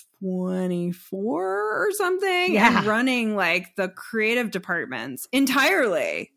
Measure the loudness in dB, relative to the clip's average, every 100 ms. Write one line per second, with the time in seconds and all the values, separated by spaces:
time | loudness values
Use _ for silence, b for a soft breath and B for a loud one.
0 | -12 -10 -6 -4 -2 -2 -2 -2 -2 -6
1 | -8 -6 -4 -2 -2 -2 -2 0 0 0
2 | 0 0 0 2 2 4 6 4 2 2
3 | 2 2 0 2 2 0 -2 -4 -4 -6
4 | -8 -2 0 0 -2 -4 -4 -4 -4 -8
5 | -8 -10 -2 0 2 4 2 4 2 2
6 | 0 -4 -8